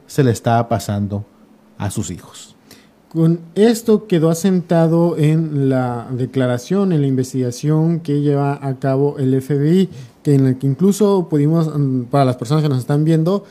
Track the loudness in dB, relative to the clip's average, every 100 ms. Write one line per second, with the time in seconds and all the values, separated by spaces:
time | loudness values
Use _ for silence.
0 | _ 0 2 2 0 0 0 -4 -4 -4
1 | -4 -6 -10 _ _ _ _ -8 -6 -6
2 | -8 -12 -16 -20 -20 _ _ -20 _ _
3 | _ 0 2 0 -4 2 2 2 0 0
4 | 0 0 2 0 0 0 0 2 2 2
5 | 0 0 0 0 -2 -2 0 0 -2 -6
6 | -8 -6 -4 -2 0 -2 -2 -2 0 0
7 | 0 -2 -2 -4 -4 -4 -2 0 0 -2
8 | -2 -2 0 0 0 -2 -6 -4 -2 0
9 | 0 0 0 0 0 -2 2 2 0 -4
10 | -20 _ 2 4 4 2 -2 2 0 2
11 | 2 2 0 0 2 2 0 -2 -2 -2
12 | 0 2 2 0 0 0 2 -2 0 0
13 | 2 2 2 -2 -6